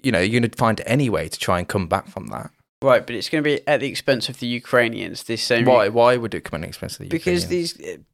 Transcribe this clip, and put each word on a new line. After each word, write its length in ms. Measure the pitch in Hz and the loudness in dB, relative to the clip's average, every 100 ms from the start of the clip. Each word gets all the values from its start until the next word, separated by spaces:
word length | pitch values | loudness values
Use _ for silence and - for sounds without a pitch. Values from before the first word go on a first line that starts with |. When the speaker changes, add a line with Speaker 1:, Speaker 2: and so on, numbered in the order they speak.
Speaker 1:
you 80 | 131 | 0
know, 80 | 87 | 2
you're 200 | 98 120 | 2 2
gonna 120 | 117 - | 0 0
find 240 | 117 107 - | 0 0 0
any 240 | 131 127 | 2 2
way 180 | 82 80 | 0 -4
to 100 | - | -6
try 200 | - 90 | -2 -2
and 100 | 92 | 0
come 200 | 101 85 | -4 0
back 200 | 95 - | -2 -4
from 200 | 98 53 | -14 -12
that. 220 | 52 - _ _ - | -12 -12 _ _ -2
Speaker 2:
Right, 240 | 135 117 | 4 4
but 120 | - 113 | 2 -8
it's 120 | - | -2
gonna 140 | 160 | 0
be 240 | 147 143 - | 0 0 0
at 140 | 139 | 0
the 80 | 131 | 0
expense 400 | - - 135 - | -4 0 0 -2
of 100 | 120 | -6
the 80 | 120 | -6
Ukrainians, 800 | 120 - 123 117 110 90 - | -6 0 2 2 -2 -10 -10
this 180 | - 113 | -8 -6
same 220 | - 117 127 | 0 4 6
Speaker 1:
Why? 220 | 123 101 | 6 4
Why 280 | 117 120 123 | 4 4 4
would 160 | 113 | -2
it 120 | 85 | -6
come 140 | - 76 | -8 -8
at 40 | |
the 60 | 87 | -8
expense 260 | - 92 | -10 -12
of 60 | - | -10
the 80 | - | -6
Speaker 2:
Because 340 | 165 185 175 | -4 0 -2
Speaker 1:
Ukrainians? 320 | 170 175 170 | -2 -4 -4
Speaker 2:
these, 200 | - 90 | -8 -14
uh, 20 | 80 _ | -14 _